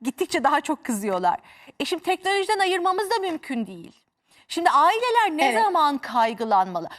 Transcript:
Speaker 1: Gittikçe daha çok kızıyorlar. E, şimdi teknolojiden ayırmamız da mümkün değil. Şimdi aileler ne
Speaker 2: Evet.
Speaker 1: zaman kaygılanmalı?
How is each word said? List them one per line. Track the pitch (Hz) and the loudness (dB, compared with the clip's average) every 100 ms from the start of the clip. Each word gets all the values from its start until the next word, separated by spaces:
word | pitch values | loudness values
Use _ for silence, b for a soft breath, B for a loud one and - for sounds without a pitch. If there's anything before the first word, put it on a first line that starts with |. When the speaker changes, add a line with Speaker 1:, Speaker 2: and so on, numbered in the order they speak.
Speaker 1:
Gittikçe | 233 - 359 320 | -6 -4 -2 -2
daha | 262 294 | 0 -2
çok | 311 302 | -2 -6
kızıyorlar. | - 214 208 185 180 - B B B - | -4 -4 -2 0 0 -2 B B B -8
E, | 285 | -6
şimdi | 349 | -4
teknolojiden | - 370 381 392 392 415 | -2 -2 0 -2 0 0
ayırmamız | 381 370 359 370 392 | 0 0 0 0 -2
da | 453 | -2
mümkün | 381 320 - 240 202 | -2 -6 -6 -6 -6
değil. | 180 - _ _ _ _ b b | -10 -18 _ _ _ _ b b
Şimdi | - 247 | 0 4
aileler | - 330 453 494 466 415 311 | 6 4 4 2 2 2 2
ne | - | 2
Speaker 2:
Evet. | 427 | 2
Speaker 1:
zaman | 427 349 294 277 | 2 2 2 0
kaygılanmalı? | - 240 226 226 226 196 185 175 170 | -2 0 0 0 2 2 2 -4 -8